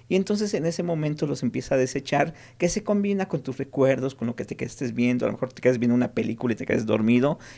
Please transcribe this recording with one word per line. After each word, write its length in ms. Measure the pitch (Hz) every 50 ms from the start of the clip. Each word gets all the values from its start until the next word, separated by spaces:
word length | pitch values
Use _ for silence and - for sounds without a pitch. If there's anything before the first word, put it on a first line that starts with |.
| - -
y 80 | 180
entonces 380 | 190 190 - 208 208 214 202 220
en 120 | 175 160
ese 160 | 170 165 - 175
momento 440 | 175 170 156 151 151 151 151 160
los 160 | 143 143 - -
empieza 320 | 120 - 127 131 - 139
a 40 | 131
desechar, 560 | 127 131 - 139 135 - 143 143 147 165 - - - - - -
que 100 | 175 175
se 160 | - 202 -
combina 440 | - 208 202 202 202 202 190 190 190
con 140 | - 147 -
tus 160 | 135 127 -
recuerdos, 560 | 139 - - 139 131 135 131 127 131 135 -
con 140 | - 117 117
lo 80 | 117
que 80 | - 104
te, 120 | - -
que 80 | - 127
estés 300 | 123 - - 135 120 113
viendo, 300 | 120 120 123 123 123 117
a 20 | -
lo 40 | -
mejor 200 | - 135 123 -
te 100 | - -
quedas 160 | 127 127 117
viendo 160 | 120 120 120
una 180 | 123 123 - -
película 420 | 113 110 104 113 - - 123 110
y 20 |
te 100 | - -
quedas 200 | - - 127 110
dormido, 520 | 110 110 110 110 113 120 123 127 143 160 - - - -